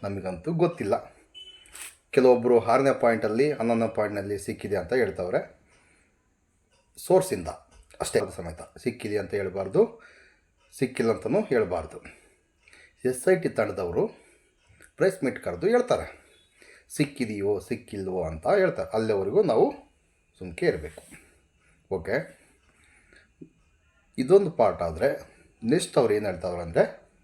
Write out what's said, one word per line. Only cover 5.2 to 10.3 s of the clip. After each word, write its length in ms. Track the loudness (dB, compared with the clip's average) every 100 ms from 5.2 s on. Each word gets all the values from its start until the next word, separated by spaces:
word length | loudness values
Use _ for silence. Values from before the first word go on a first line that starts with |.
| -4 -4 -4 -16 _ _ _ _ _ _ _ _ _ _ _ _ _ -20
ಸೋರ್ಸಿಂದ, 500 | 2 2 4 -4 -6 -12 _ -20 -20 -10
ಅಷ್ಟೇ. 180 | -2 0
ಅದು 120 | -2
ಸಮೇತ 300 | -8 -12 -12 -16 -8
ಸಿಕ್ಕಿದೆ 340 | -8 -6 -6 -6
ಅಂತ 160 | -4
ಹೇಳ್ಬಾರ್ದು, 480 | -4 -4 -6 -2 2 2 0 -20 -20 -20